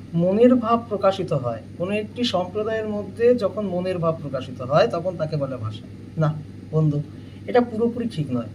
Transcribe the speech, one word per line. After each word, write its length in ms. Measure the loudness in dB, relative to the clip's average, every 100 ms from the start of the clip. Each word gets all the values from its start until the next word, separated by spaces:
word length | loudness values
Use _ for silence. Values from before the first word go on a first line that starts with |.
| -4
মনের 400 | 0 2 6 8
ভাব 300 | 6 4 0 0
প্রকাশিত 440 | 2 2 2 0
হয়, 300 | 0 0 -4 -8 -6
কোনো 120 | -2
একটি 340 | -2 -4 -4
সম্প্রদায়ের 640 | 0 0 -2 -2 -2 -2 -2
মধ্যে 460 | -4 -6 2 4
যখন 320 | 6 2 0 -2
মনের 320 | -2 -2 0
ভাব 180 | 0 0
প্রকাশিত 400 | -4 -6 -6 -8
হয়, 260 | 0 4 4
তখন 280 | 2 -4 -4
তাকে 200 | -2 -2
বলে 200 | -4 -4
ভাষা। 300 | -8 -8 -12 -16 -8 0
না 140 | 0 0 -8 -14 -2
বন্ধু, 320 | 2 2 2 -4 -10 -16 -12 0
এটা 140 | 2
পুরোপুরি 480 | 2 2 0 0 -4
ঠিক 180 | -4 -2
নয়। 160 | -2 -4